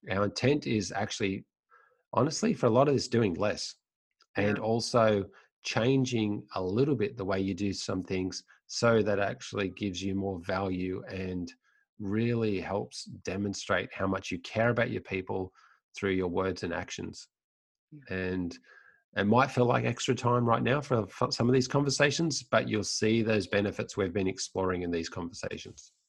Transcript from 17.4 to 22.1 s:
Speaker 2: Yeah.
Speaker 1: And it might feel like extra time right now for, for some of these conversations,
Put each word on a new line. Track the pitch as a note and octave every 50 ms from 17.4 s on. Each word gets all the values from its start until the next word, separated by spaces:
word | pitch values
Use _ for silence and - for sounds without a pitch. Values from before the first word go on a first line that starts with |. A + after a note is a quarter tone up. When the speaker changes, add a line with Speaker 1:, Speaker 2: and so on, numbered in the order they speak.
| _ _ _ _ _ _ _ _ _ _ -
Speaker 2:
Yeah. | D3 C3+ - F#2+
Speaker 1:
And | F#2 F#2 F#2 F#2 F#2+ F2+ F2 F2 - _ - - - _ - _ _ _ _ _
it | G#2 G2
might | G#2 A2 A#2+ C3+ C3+
feel | - - B2
like | A#2+ B2 B2+ A#2+
extra | B2 A#2 - - - C3
time | A#2+ - A#2+ A#2+ B2 A#2+
right | A#2 A#2 A#2+ B2
now | A#2 B2+ D3
for, | C#3 - B2+ A#2 G#2 -
for | - - C3 B2+
some | - - A#2+ A#2+
of | B2+
these | C3+ B2+ C3
conversations, | - C#3+ C#3+ C#3+ C3 - C#3+ D3